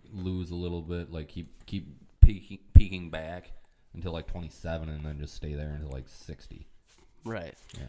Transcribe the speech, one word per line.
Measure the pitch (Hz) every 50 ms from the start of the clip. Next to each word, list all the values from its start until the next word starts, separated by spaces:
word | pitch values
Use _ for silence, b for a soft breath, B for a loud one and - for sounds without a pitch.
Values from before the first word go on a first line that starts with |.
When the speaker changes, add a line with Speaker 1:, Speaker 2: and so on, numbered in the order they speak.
| - - -
Speaker 1:
lose | 95 90 92 92 90 90 80
a | 85
little | 87 87 87 87 85
bit, | 82 80 87 87 85 - 82
like, | 80 78 -
keep, | - 90 82 - - - - -
keep | - 98 82 - 71 - - - - -
peaking, | - - 107 92 - - 98 - - - -
peaking | - 107 92 95 90 87 82
back | 78 80 80 80 85 90 - - - - - - - - - - -
until, | 87 82 87
like, | 82 82 78 -
twenty-seven | - 90 85 78 - - - 82 82 82 78 78
and | 76 76 73
then | 76 76 71
just | 73 71 -
stay | - - 76 73
there | 73 76 76
until, | 73 73 73 71
like, | 67 67 64 -
sixty. | - - - - 78 - - - - - - - - - - - - - - - - - -
Speaker 2:
Right. | 113 113 104 85 76 - - - - - -
Speaker 1:
Yeah. | 67